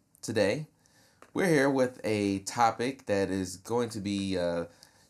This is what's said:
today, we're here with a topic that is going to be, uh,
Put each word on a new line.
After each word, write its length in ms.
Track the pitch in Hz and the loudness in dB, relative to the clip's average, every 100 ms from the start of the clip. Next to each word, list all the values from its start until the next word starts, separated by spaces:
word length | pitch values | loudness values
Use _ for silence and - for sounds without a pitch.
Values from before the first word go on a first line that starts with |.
| _ _ | _ _
today, 460 | - 110 98 131 151 _ _ _ _ _ - | -6 0 2 0 -6 _ _ _ _ _ -10
we're 140 | - 190 | -2 2
here 220 | 151 139 | 4 4
with 300 | 135 127 - | 2 0 0
a 360 | - 107 101 98 | -2 0 2 0
topic 640 | 98 120 117 113 120 131 - | -4 2 2 2 -2 -4 -2
that 220 | 101 95 | 0 2
is 280 | 95 92 92 | 0 -4 -8
going 320 | - 120 117 | -4 -2 -2
to 100 | 110 | -4
be, 380 | 98 101 98 90 | -4 -2 -2 0
uh, 280 | 87 85 85 - - _ | 0 -2 -4 -10 -20 _